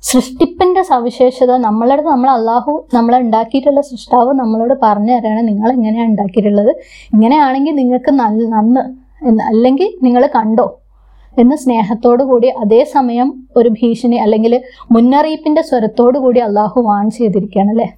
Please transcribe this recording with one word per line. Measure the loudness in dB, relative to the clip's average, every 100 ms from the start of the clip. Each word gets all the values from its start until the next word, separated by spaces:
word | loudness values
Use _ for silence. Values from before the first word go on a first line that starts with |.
സൃഷ്ടിപ്പിന്റെ | 0 -2 -2 -2 -2 0 0 0
സവിശേഷത, | 0 0 -2 0 0 2 0 2
നമ്മളടുത്ത് | 0 0 0 0 0
നമ്മൾ | 0 2
അള്ളാഹു | 0 0 -2 -2 -6 -2
നമ്മളെ | -2 2 0
ഉണ്ടാക്കിയിട്ടുള്ള | 0 -2 -2 -2 0 0
സൃഷ്ടാവ് | -2 -8 -2 0 2
നമ്മളോട് | 0 -2 -2 -2 0
പറഞ്ഞു | 0 0 0
തരാണ്, | 0 0 -2 -2
നിങ്ങൾ | -2 -2
എങ്ങനെയാണ് | 0 -2 -2 0
ഉണ്ടാക്കിയിട്ടുള്ളത്, | 0 -2 -2 0 2 0 -2 -8 -20 -2
ഇങ്ങനെയാണെങ്കിൽ | 2 4 2 2 0 -2 0
നിങ്ങൾക്ക് | 0 0 0
നല്ല, | 0 0 -2 -2
നന്ന് | 0 2 0 -2 -10 _ _ 0
എന്ന്, | 0
അല്ലെങ്കിൽ | 2 2 2 2 -2 0
നിങ്ങൾ | 0 2 2 0
കണ്ടോ | 0 0 -2 -4 _ _ _ _ -10 2
എന്ന് | 2 2
സ്നേഹത്തോടു | -2 -2 -2 -2 0 0
കൂടി, | 2 2 0
അതേസമയം | -2 0 2 2 0 -2 -2 -4 -4 -4 0
ഒരു | 0
ഭീഷണി | 0 -2 -2 -2 0
അല്ലെങ്കിൽ | 0 0 0 -2 -4 -20 0
മുന്നറിയിപ്പിന്റെ | 2 4 2 0 -2 -2 -2
സ്വരത്തോടു | 0 -2 -2 0 0 2
കൂടി | 0 0
അള്ളാഹു | 0 -2 -2 -2
വാൺ | 0 0 -2
ചെയ്തിരിക്കുകയാണ്, | -2 -2 -2 -4 -2 0
അല്ലേ? | 0 -4